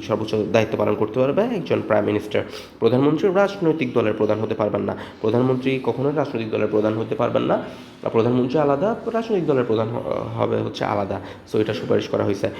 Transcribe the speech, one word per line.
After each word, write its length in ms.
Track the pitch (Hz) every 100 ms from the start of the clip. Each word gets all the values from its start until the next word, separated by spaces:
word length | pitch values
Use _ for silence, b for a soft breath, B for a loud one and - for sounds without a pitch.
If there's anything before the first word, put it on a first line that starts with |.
| -
সর্বোচ্চ 260 | 107 110 110 98
দায়িত্ব 260 | 113 107 107
পালন 160 | 107
করতে 260 | 104 107 131
পারবে 220 | 131 143
একজন 400 | 233 208 - 107 107
প্রাইম 180 | 107
মিনিস্টার। 380 | 101 104 - 104 - B B B
প্রধানমন্ত্রী 480 | 113 123 143 156 202
রাজনৈতিক 580 | 185 196 - 165 156 123
দলের 220 | 120 107
প্রধান 260 | 107 107 107
হতে 140 | 110
পারবেন 280 | 107 104 101
না। 140 | 101 - B B
প্রধানমন্ত্রী 600 | 110 120 131 127 131 131
কখনোই 300 | 120 117 139 151
রাজনৈতিক 340 | 135 117 110
দলের 180 | 110 107
প্রধান 260 | 107 107
হতে 200 | 107 113
পারবেন 280 | - 117 110
না। 120 | 127 220 B B B B
আর 80 | -
প্রধানমন্ত্রী 480 | 113 117 127 123 151
আলাদা, 380 | 143 139 202 233 226
রাজনৈতিক 340 | 226 226 202 151
দলের 180 | 131
প্রধান 240 | 110 110 110
হ-, 520 | 117 - - 113 113
হবে 160 | 110 113
হচ্ছে 280 | 110 -
আলাদা। 360 | - 104 98 98 B B -
So, 80 | 113
এটা 140 | 110
সুপারিশ 340 | 104 - 107 104
করা 160 | 104
হয়েছে। 260 | 107 98 104